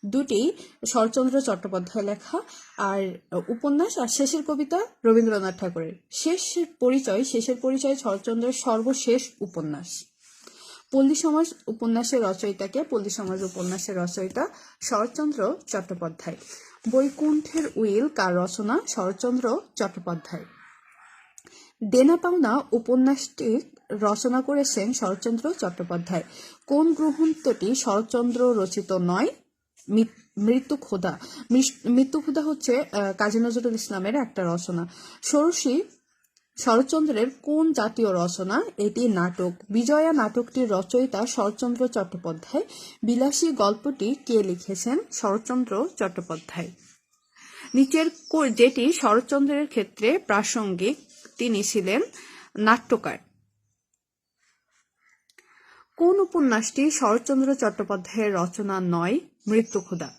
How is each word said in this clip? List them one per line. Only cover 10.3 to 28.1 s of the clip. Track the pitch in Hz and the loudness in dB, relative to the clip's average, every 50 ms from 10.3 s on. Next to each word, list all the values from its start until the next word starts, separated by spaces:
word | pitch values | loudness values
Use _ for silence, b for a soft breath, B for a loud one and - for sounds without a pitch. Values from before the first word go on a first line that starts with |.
| B B B B B B B B B B B B - | B B B B B B B B B B B B 2
পল্লী | 269 269 269 302 | 4 6 6 4
সমাজ | 294 - 320 302 311 330 320 - - _ | 4 2 2 4 4 2 0 -2 -12 _
উপন্যাসের | - 220 226 240 233 226 226 240 233 - 254 226 | -10 -8 -4 -2 0 0 0 0 0 0 0 2
রচয়িতা | 190 190 185 - 208 196 180 196 | 0 -2 -2 -4 -6 -4 -4 -8
কে? | 196 190 262 311 | -6 -4 -4 -4
পল্লী | 294 - 233 196 202 | -2 -2 -4 -2 -4
সমাজ | 202 - 208 185 185 190 196 | -6 -6 -6 -6 -6 -6 -6
উপন্যাসের | 185 180 185 180 180 180 185 - - 202 | -8 -6 -6 -6 -4 -4 -6 -6 -6 -4
রচয়িতা | 185 175 175 175 - 185 185 - 240 294 403 B B B B B B | -4 -4 -4 -4 -6 -8 -6 -4 -4 -4 -4 B B B B B B
শরৎচন্দ্র | - - 247 208 214 240 233 - 302 302 294 262 196 208 311 381 - | -8 -2 0 0 0 -2 -2 -4 -2 -2 -2 0 -2 -2 -2 -4 -8
চট্টোপাধ্যায়। | - - 208 185 - 185 175 175 165 165 - - 170 165 - B B B B B B B B B 226 | -8 -8 -8 -6 -6 -8 -8 -8 -8 -8 -10 -12 -12 -12 -12 B B B B B B B B B 2
বৈকুণ্ঠের | 226 262 269 285 269 - 302 302 302 302 302 - - 320 302 - - | 2 4 2 2 0 0 0 2 2 2 0 -2 -4 -4 -4 -2 -2
উইল | - 226 214 196 214 254 302 | -2 0 2 2 2 0 0
কার | 302 - 196 185 180 | 0 0 0 0 2
রচনা? | 180 180 185 180 - 214 208 240 339 453 - | 0 0 -2 -4 -6 -4 -2 -2 -2 -2 -4
শরৎচন্দ্র | - - 185 185 190 185 - 247 247 254 254 233 233 359 - _ _ | -6 -4 -4 -4 -4 -2 -2 -2 -2 0 0 0 -2 -2 -4 _ _
চট্টোপাধ্যায়। | - 220 196 - - 175 - 175 165 - - - 175 - - - _ - - - _ _ _ _ _ - - - - - _ _ - B B B B B B B _ 233 | -6 -6 -4 -4 -8 -8 -8 -8 -8 -8 -12 -14 -14 -14 -16 -20 _ -20 -20 -20 _ _ _ _ _ -20 -20 -20 -20 -20 _ _ -20 B B B B B B B _ -6
দেনা | 208 185 247 262 285 339 | 2 4 6 8 8 6
পাওনা | 339 - 349 349 359 294 226 214 285 - - - | 4 2 0 2 2 2 2 2 0 0 0 -2
উপন্যাসটি | 240 233 - 247 254 254 262 277 269 - - - - - 233 220 269 - - - - _ _ - | -2 0 2 2 4 4 4 4 2 -2 -10 -10 -6 -2 0 0 0 -2 -6 -20 -20 _ _ -8
রচনা | 208 208 208 208 220 - 254 247 262 262 | -2 0 0 0 0 -2 0 0 0 0
করেছেন | 262 285 285 277 269 - 220 196 214 254 | 0 0 0 0 0 0 -2 -2 -2 -2
শরৎচন্দ্র | - - 185 190 190 - 240 226 226 233 302 359 - | -2 -2 -4 -4 -2 -2 -2 -4 -2 -2 -4 -4 -2
চট্টোপাধ্যায়। | - 180 175 - 175 175 175 175 170 - 180 170 - B B B B B B B B | -4 -6 -4 -6 -8 -6 -6 -6 -6 -4 -4 -6 -6 B B B B B B B B
কোন | - 277 285 320 330 320 | 0 2 4 4 4 4
গ্রন্থটি | 294 311 311 285 311 320 320 311 - - - 233 - - 196 254 | 2 2 0 2 2 2 2 2 0 0 -2 0 0 0 0 0
শরৎচন্দ্র | 262 - 247 196 202 220 220 | 0 0 0 0 0 0 0